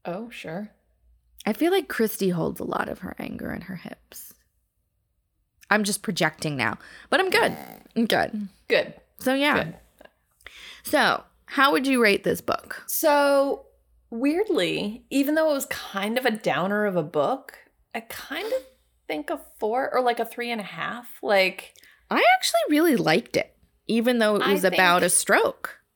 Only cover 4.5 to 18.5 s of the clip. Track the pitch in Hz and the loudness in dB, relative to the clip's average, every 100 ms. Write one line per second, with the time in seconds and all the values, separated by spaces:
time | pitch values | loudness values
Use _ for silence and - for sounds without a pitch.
4.5 | _ _ _ _ _ _ _ _ _ _ | _ _ _ _ _ _ _ _ _ _
5.5 | _ - 208 202 196 - 175 160 - 160 | _ 0 2 2 -4 -6 0 -2 0 -6
6.5 | 139 113 - - - - 285 381 403 - | -2 -2 -4 -12 -20 -2 0 2 2 2
7.5 | - 64 53 - - 233 170 - 214 202 | -2 -14 -20 -8 -2 2 2 0 -4 -10
8.5 | _ _ 196 - - _ _ 254 269 294 | _ _ 0 0 -12 _ _ -2 0 0
9.5 | 233 160 - _ _ - _ _ _ - | 0 -4 -10 _ _ -20 _ _ _ -20
10.5 | - - - - 294 208 110 - _ - | -20 -20 -18 0 2 4 2 -4 _ -6
11.5 | - 269 311 269 262 220 196 185 185 - | 2 4 4 2 4 4 4 0 -2 -2
12.5 | - - - - - 320 285 285 277 277 | -4 -6 -16 -8 0 2 4 4 2 2
13.5 | - - _ _ _ _ 233 277 330 440 | -2 -10 _ _ _ _ -2 0 0 0
14.5 | 277 170 156 208 220 _ 269 277 311 320 | 0 0 -2 -4 -8 _ 0 2 2 2
15.5 | 285 269 - - 196 208 233 254 220 180 | 0 -4 -10 -8 -6 -2 0 0 0 -2
16.5 | 143 185 208 208 180 151 151 147 269 - | 0 0 0 0 -2 -2 0 0 -2 -8
17.5 | - _ _ _ 226 226 - - 294 427 | -20 _ _ _ -12 -12 -16 -10 -8 -4